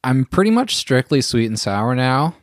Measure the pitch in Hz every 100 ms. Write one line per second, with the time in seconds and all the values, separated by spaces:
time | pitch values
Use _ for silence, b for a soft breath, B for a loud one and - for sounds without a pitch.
0 | 127 131 131 185 208 226 254 - - 127
1 | 131 143 - 120 113 110 104 101 117 127
2 | 127 131 156 -